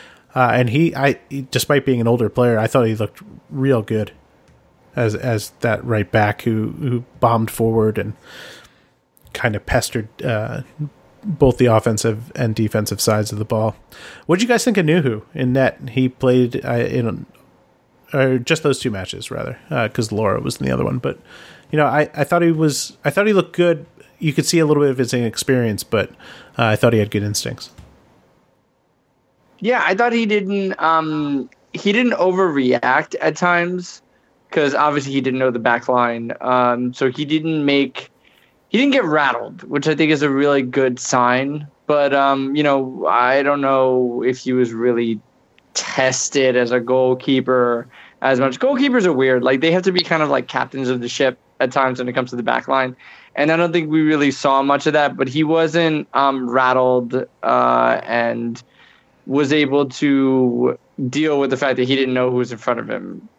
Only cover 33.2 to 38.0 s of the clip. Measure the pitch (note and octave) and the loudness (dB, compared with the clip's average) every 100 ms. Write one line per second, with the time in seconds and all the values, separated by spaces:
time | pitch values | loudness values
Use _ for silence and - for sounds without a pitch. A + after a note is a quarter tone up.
33.2 | D#3 D3+ F3 F3 F3 F3+ F3 - _ _ | -4 0 0 0 0 -6 -10 -18 _ _
34.2 | _ _ - E3 C#3+ C#3 D3 C#3+ C3+ C#3 | _ _ -6 0 0 2 2 0 -2 -2
35.2 | B2+ C3 C3 A#2+ B2 A#2 - B2 A#2+ A#2 | -2 0 0 0 0 0 0 0 0 -2
36.2 | A#2 - B2 B2+ B2 A#2+ B2 B2 C3 B2+ | -8 -8 0 2 2 0 -4 -2 -2 -2
37.2 | C#3+ D#3 D#3+ D#3 C#3+ C#3 C3+ - | -4 -2 -2 -2 0 0 0 -6